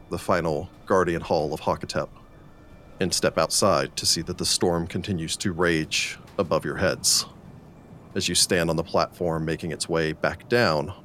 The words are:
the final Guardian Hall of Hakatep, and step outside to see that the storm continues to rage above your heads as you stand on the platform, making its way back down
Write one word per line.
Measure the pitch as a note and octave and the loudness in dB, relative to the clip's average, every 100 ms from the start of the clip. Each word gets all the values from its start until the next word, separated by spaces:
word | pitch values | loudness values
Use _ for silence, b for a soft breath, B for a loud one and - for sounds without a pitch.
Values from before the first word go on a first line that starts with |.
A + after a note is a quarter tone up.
| - | -10
the | F2 | -6
final | - F2+ D#2+ D2 F#2 - - | 0 0 2 -2 -4 -8 0
Guardian | G2 F2 E2 | 2 4 0
Hall | - E2+ D2+ | 0 0 0
of | D#2 | -2
Hakatep, | - E2 - - D2 - - - - - - - - - | -2 -2 -2 -4 -6 -8 -20 -20 -20 -20 -20 -20 -14 -4
and | F#2 | -2
step | - F2+ - | 0 0 2
outside | D#2+ - G#2 D2+ C#2 - | 0 2 4 4 0 -2
to | - | -2
see | E2+ | 0
that | D#2+ F2 | -2 -4
the | E2+ | -2
storm | - F#2+ E2+ E2+ | 2 2 0 -2
continues | F#2 F2 F2+ D#2+ - | -4 -4 -4 -4 -4
to | G#2 | -4
rage | E2 F2 D#2+ D2+ - - - - - | 0 2 2 2 -2 -4 -8 -8 -4
above | E2+ D#2+ | 0 0
your | D2+ C#2 | -2 0
heads | F#2 C2 - - - - - - - - - - - | 0 2 0 0 -2 -10 -20 -20 -20 -20 -20 -20 -10
as | G2+ F2+ | -4 0
you | F2 | 2
stand | - F#2 E2 | 2 2 2
on | D#2+ | 0
the | |
platform, | E2 F#2 D#2+ - F2 D#2+ | 0 0 0 -2 -2 -2
making | D#2+ D#2 F2 | -2 -4 -4
its | C#2+ - | -6 -2
way | E2 D#2 | 0 0
back | D#2 D2+ D#2+ - | 0 -2 -2 0
down | A#2+ G#2 D2+ D2 G2 | 2 4 2 -2 -8